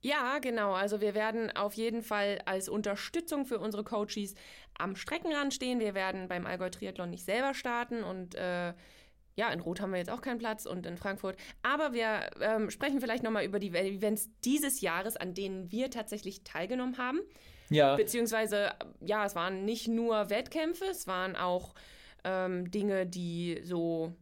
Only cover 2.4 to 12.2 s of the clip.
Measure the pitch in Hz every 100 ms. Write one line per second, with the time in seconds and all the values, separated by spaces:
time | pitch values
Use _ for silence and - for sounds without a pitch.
2.4 | - 190 190 208 208 202 - 339 339 294
3.4 | 254 226 202 302 - 220 208 214 196 196
4.4 | - - - - 196 190 - 320 339 294
5.4 | 285 269 254 247 214 196 190 190 185 180
6.4 | 180 185 185 185 196 190 175 175 - 214
7.4 | 277 269 254 240 240 233 190 190 180 180
8.4 | 180 180 175 175 - - - - - -
9.4 | 226 165 170 175 196 185 175 247 254 240
10.4 | 226 214 - 180 175 175 202 196 196 190
11.4 | - - 233 285 302 240 226 214